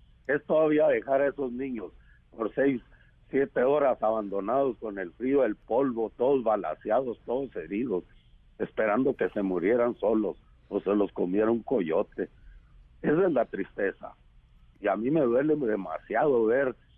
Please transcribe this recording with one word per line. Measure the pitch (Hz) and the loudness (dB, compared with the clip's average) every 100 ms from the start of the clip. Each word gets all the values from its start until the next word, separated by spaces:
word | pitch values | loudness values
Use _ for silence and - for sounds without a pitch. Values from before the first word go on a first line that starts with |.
| - - - | -20 -20 -4
es | 139 - | -4 0
todavía | 156 156 151 156 | 2 4 4 4
dejar | 117 135 135 | 2 2 2
a | 143 | 2
esos | 143 131 | -2 -6
niños | 120 135 117 90 - - - _ - | -6 -6 -6 -10 -14 -20 -20 _ -6
por | 107 - | -6 0
seis, | 139 120 - - - _ - | 0 0 -6 -20 -20 _ -6
siete | 135 139 - | -2 0 0
horas | 127 147 139 113 | 2 4 2 2
abandonados | 107 113 101 98 98 135 139 113 | 0 -2 -2 -4 -2 0 0 -2
con | 110 98 | -8 -8
el | 90 | -10
frío, | - 127 139 | -6 0 2
el | 117 101 | 2 -2
polvo, | - 113 139 117 107 - | -2 0 0 -2 -6 -2
todos | 127 139 | 0 2
balaceados, | 110 104 80 78 104 113 131 104 - | 2 0 -2 -6 -2 -2 -2 -8 -6
todos | 127 135 - | -6 -6 -10
heridos, | 80 101 127 90 - - _ - - - | -6 -6 -4 -4 -6 -20 _ -20 -20 -10
esperando | - - 110 110 135 117 | -8 -2 0 2 0 0
que | 92 | -2
se | 104 | -2
murieran | 98 87 92 123 120 95 | -2 0 2 2 0 0
solos | 104 110 98 - - - - | 0 0 0 -6 -16 -20 -6
o | 101 | -4
se | 92 104 | 0 0
los | 98 | 0
comiera | - 90 98 110 | -2 -2 2 2
un | 117 | 0
coyote. | - 127 82 82 107 - 92 - - - - - - - | 0 -2 0 0 -2 -6 -10 -10 -20 -20 -20 -20 -20 -6
Esa | 160 156 190 | 0 2 2
es | |
la | 127 110 | 2 -2
tristeza. | 98 92 - 98 - - - - - _ - - - | -4 -8 -4 -4 -4 -14 -18 -20 -20 _ -20 -20 -6
Y | 101 | -2
a | 98 | -2
mí | 120 | 0
me | 160 | 2
duele | 123 120 151 151 | 2 2 2 0
demasiado | 120 104 85 80 - 107 147 123 110 | 0 -2 -4 -10 -4 0 2 2 4
ver | 127 131 - _ | 2 0 -4 _